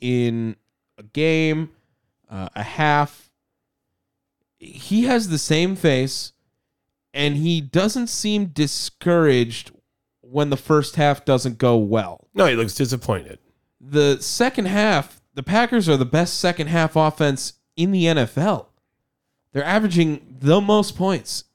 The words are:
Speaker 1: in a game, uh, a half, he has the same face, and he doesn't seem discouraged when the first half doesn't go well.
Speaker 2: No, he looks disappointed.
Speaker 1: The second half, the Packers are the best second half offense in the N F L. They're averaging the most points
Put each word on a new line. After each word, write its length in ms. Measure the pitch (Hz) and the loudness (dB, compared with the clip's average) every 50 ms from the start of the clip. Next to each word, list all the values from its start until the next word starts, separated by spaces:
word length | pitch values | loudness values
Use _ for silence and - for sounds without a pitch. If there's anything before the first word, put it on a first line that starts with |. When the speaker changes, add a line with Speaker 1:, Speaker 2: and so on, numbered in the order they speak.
Speaker 1:
in 560 | - 123 127 123 120 117 113 117 113 113 104 - _ _ _ _ _ _ _ - | -4 -2 0 0 0 0 -2 -4 -6 -6 -8 -12 _ _ _ _ _ _ _ -20
a 40 | 104 | -20
game, 680 | 110 _ 147 156 160 160 160 160 156 156 156 160 156 _ _ _ _ _ _ _ _ _ _ _ _ | -12 _ -2 0 0 2 2 0 0 0 -2 -4 -8 _ _ _ _ _ _ _ _ _ _ _ _
uh, 200 | - 98 95 92 - | -12 -12 -12 -10 -10
a 60 | 104 104 | -10 -10
half, 680 | - - - 156 151 147 147 147 143 - - _ _ _ _ _ _ _ _ _ _ _ _ _ _ _ _ _ _ _ _ _ _ _ _ _ _ _ _ | -10 -4 0 0 2 2 2 0 -2 -6 -18 _ _ _ _ _ _ _ _ _ _ _ _ _ _ _ _ _ _ _ _ _ _ _ _ _ _ _ _
he 460 | - - - - - - 190 220 240 | -20 -20 -20 -20 -8 -2 0 0 2
has 240 | 262 254 233 220 185 | 2 0 0 0 -2
the 100 | 160 143 | -4 -4
same 380 | - - 156 156 175 185 196 | -2 0 0 0 0 -2 -2
face, 560 | 185 - 160 135 127 131 131 - - - - _ _ _ _ _ _ _ _ _ _ _ _ _ _ _ _ - | 0 0 2 2 2 0 -2 -6 -8 -10 -12 _ _ _ _ _ _ _ _ _ _ _ _ _ _ _ _ -6
and 220 | 139 143 147 143 | -4 -2 -2 0
he 240 | 143 156 170 170 165 | 0 0 0 0 -2
doesn't 480 | 147 131 - 165 190 214 214 254 240 233 | -4 -2 0 0 0 0 -2 -2 -4 -4
seem 380 | - - - 214 208 208 202 | -6 -6 -4 -2 -2 -2 -2
discouraged 1200 | 180 143 147 151 135 - - - - - _ - 175 175 170 160 147 127 123 120 117 113 - - - _ _ _ _ _ _ _ _ _ _ | -4 -2 -4 -2 -2 -2 -6 -8 -10 -12 _ 0 2 2 4 4 4 4 4 2 -2 -4 -12 -14 -16 _ _ _ _ _ _ _ _ _ _
when 300 | _ 123 127 143 147 147 | _ -6 -2 -2 0 0
the 60 | 139 | -2
first 400 | 135 - - 156 151 147 - - | -4 0 2 2 2 2 0 -2
half 280 | 160 147 147 139 - - | 2 2 2 2 0 0
doesn't 340 | - 135 123 - 131 117 - | 0 2 2 0 -4 -4 0
go 180 | 135 123 120 | 2 4 4
well. 520 | 117 107 101 110 110 98 87 85 - _ _ _ | 4 2 2 0 -2 -2 -4 -10 -16 _ _ _
Speaker 2:
No, 120 | 202 190 | 2 2
he 80 | 156 127 | 4 4
looks 180 | 113 113 107 - | 2 0 -2 -2
disappointed. 640 | - 135 117 131 120 - - 110 92 - - 98 - _ _ _ _ _ _ _ _ | -4 -2 -2 -2 -6 -2 -4 -4 -4 -4 -10 -20 -20 _ _ _ _ _ _ _ _
Speaker 1:
The 380 | 123 135 143 151 143 143 139 127 | -16 -2 0 2 2 2 2 0
second 460 | - - - - 233 254 262 - 208 | -4 -8 -2 0 -2 0 0 -2 -4
half, 540 | 185 196 208 214 220 190 147 135 - - _ _ _ _ | -2 0 0 2 2 0 0 -2 -4 -14 _ _ _ _
the 80 | - | -12
Packers 460 | 131 - 185 220 240 233 254 233 185 160 | -6 -2 0 0 0 2 0 0 2 2
are 80 | 147 | 2
the 80 | 135 131 | 2 2
best 340 | 123 151 156 175 170 - - | 0 0 0 0 0 -2 -2
second 280 | - 175 170 175 156 | -2 -2 -2 -2 -4
half 300 | 151 165 170 160 156 - | -2 0 0 0 2 2
offense 580 | 160 156 156 151 - 156 143 139 131 - - - _ _ _ _ | 2 2 2 2 0 0 0 0 -2 -6 -12 -12 _ _ _ _
in 160 | - 170 190 | -2 -2 0
the 140 | 196 185 170 165 | 2 2 2 2
N 100 | 165 151 | 2 2
F 180 | 120 110 - | 0 0 -2
L. 300 | 135 165 214 190 117 - _ _ _ _ _ _ _ _ _ _ _ _ _ _ _ _ _ | -2 -2 0 -2 -4 -6 _ _ _ _ _ _ _ _ _ _ _ _ _ _ _ _ _
They're 120 | _ 135 143 | _ -6 -2
averaging 720 | 160 190 214 220 202 170 170 165 156 147 135 - - 131 131 | 0 0 2 2 2 4 4 2 2 0 -4 -8 -18 -16 -2
the 200 | 131 143 165 202 | 2 4 4 4
most 360 | 202 202 214 214 202 - - | 4 4 2 2 2 0 -4
points 480 | - 180 190 190 131 101 - - - - _ | -2 -2 -2 -2 -2 -6 -8 -12 -12 -12 _